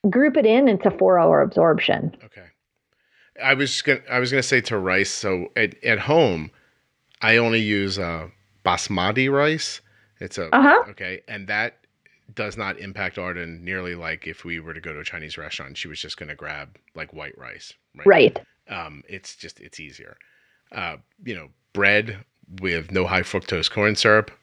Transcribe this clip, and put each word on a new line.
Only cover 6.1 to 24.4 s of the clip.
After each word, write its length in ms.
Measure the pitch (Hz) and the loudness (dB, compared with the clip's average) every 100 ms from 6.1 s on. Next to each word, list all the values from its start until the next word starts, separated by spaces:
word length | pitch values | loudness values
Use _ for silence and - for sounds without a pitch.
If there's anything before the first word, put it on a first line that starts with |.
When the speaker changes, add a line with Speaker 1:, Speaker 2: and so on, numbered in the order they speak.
| 160 135 85 78 _ _ _ _ _ _ _ | 4 4 0 -6 _ _ _ _ _ _ _
Speaker 2:
I 140 | 110 113 | 4 4
only 240 | 117 113 | 4 0
use, 380 | 107 104 98 95 | 0 0 0 -4
uh, 300 | 85 82 82 _ _ _ | -6 -6 -10 _ _ _
basmati 680 | 95 87 - 95 92 117 131 | -2 -2 -2 -2 0 0 0
rice. 480 | 139 151 160 - - _ _ _ _ | 2 0 0 -6 -12 _ _ _ _
It's 160 | - - | -12 -8
a, 160 | 82 | 2
Speaker 1:
Uh-huh. 300 | 262 277 392 494 | 6 6 6 2
Speaker 2:
okay, 320 | - 92 92 - | -10 -12 -12 -12
and 220 | 104 95 | -14 -6
that 300 | 104 117 _ _ _ _ _ - | -4 -4 _ _ _ _ _ -16
does 220 | 107 107 113 | -10 -8 -6
not 220 | 98 - | -8 -8
impact 400 | 98 95 92 98 | -12 -8 -8 -8
Arden 460 | 90 87 82 82 | -8 -8 -12 -12
nearly 300 | 87 95 90 | -10 -8 -8
like 320 | 85 82 80 82 | -10 -10 -10 -12
if 180 | 82 | -14
we 160 | 85 85 | -10 -10
were 140 | 80 | -10
to 60 | 80 | -14
go 120 | 82 | -12
to 80 | 76 | -12
a 40 | |
Chinese 320 | - 87 76 76 | -12 -12 -14 -14
restaurant, 380 | 76 - 67 73 | -12 -14 -14 -14
she 100 | - | -14
was 120 | 78 | -12
just 180 | 76 - | -14 -14
gonna 160 | 78 | -14
grab, 420 | 73 73 73 71 _ _ | -14 -12 -14 -16 _ _
like, 180 | 82 80 | -16 -16
white 220 | - 69 - | -14 -16 -16
rice, 340 | 62 - - - _ 139 | -20 -18 -20 -20 _ 0
right? 100 | 190 | 4
Speaker 1:
Right. 340 | 170 104 - - _ - | 6 4 2 -14 _ -14
Speaker 2:
Um, 340 | 98 80 71 - | -12 -12 -16 -18
it's 260 | 95 - - | -18 -16 -18
just, 240 | 82 - | -20 -20
it's 200 | - - | -20 -20
easier. 360 | 73 64 50 - _ _ _ _ _ | -20 -20 -20 -20 _ _ _ _ _
Uh, 240 | - 90 - _ _ | -10 -10 -12 _ _
you 100 | - | -14
know, 140 | 92 73 _ _ | -12 -16 _ _
bread 460 | 101 98 104 110 101 - _ _ 92 | 2 4 4 0 -12 -20 _ _ -8
with 300 | 92 82 82 | -4 -4 -2
no 140 | 92 90 | -2 0
high 160 | 92 | 0
fructose 480 | 87 95 - 87 - | -2 -6 -4 -4 -2
corn 260 | - 104 104 | 0 0 2
syrup 340 | 110 107 107 - | 4 4 2 -14